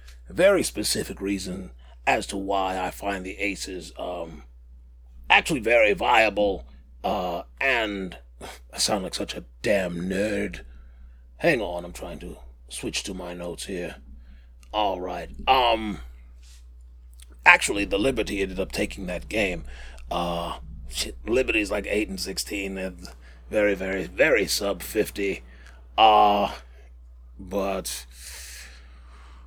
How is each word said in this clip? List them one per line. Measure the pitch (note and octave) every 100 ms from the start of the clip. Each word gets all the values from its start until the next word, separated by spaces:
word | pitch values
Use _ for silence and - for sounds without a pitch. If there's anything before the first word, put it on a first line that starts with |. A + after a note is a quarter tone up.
| - - -
very | F#2 F#3+ F#3+
specific | - - G#2 G#2+ - F#2
reason | G2 F#2+ F#2 F#2 F2+ - - - C#3
as | A#2+ -
to | G2+
why | F#2+ G2 F#2 F#2
I | F#2
find | - G2+ F#2+ F#2
the | F#2+
Aces, | G2+ F#2 - F2+ E2 -
um, | F2+ F2 E2 - - - - - - - - - -
actually | G3 - C#3+
very | G#2+ A#2+ G#2+
viable, | F#2+ B2 A#2 G#2+ G2+ G#2 F#2 - - - -
uh, | - G#2+ B2+ E3+ - -
and | C4+ B3 A2 - F2+ - - -
<sighs> | - - -
I | -
sound | - G#2 F#2
like | -
such | G2+
a | - - -
damn | A2+ G2+ F2+ F2
nerd. | F#2 F#2+ G#2+ G2+ G2+ F3 - - - - - - - -
Hang | - B2
on, | F#2 F2 F2
I'm |
trying | - - -
to | F2 - - - -
switch | - A#2+ -
to | -
my | F#2 F2
notes | F2 F2 E2 -
here. | F2+ F2 - - - - - - - -
All | G#2 G2+ F2+
right. | F#2 - D#2+ - -
Um, | C3 A#2+ A2+ G#2+ F2+ - - - - - - - - - - - - - - -
actually, | F3+ - G2+ F#2+
the | G2
Liberty | C3 A#2 G2+ G2+
ended | F#2+ F#2
up | F#2
taking | - G#2 - F2+
that | F2 -
game. | A2 G2 E2+ - - - - -
Uh, | F2 F2 E2+ E2 - - - -
shit, | - - - -
Liberty's, | B2 A#2 A2 G2
like, | G#2 F#2+
eight | G#2+ G#2
and | F#3
sixteen. | F#3+ F#3 - G3+ G3 F#3+
They're | F#3 F3 F3+ - - - -
very, | G#2+ G#2
very, | F#2 F#2+ F#2+ E2
very | - D3+ A2+ G2
sub | - G2+ F2+
fifty. | - G#2+ - - G2 - - - - - - -
Uh, | A2 G#2+ G#2 G2+ F#2+ - - - - - - - - -
but | F#2 G2+ G2 F#2+ F2 - - - - - - - - - - - - - - -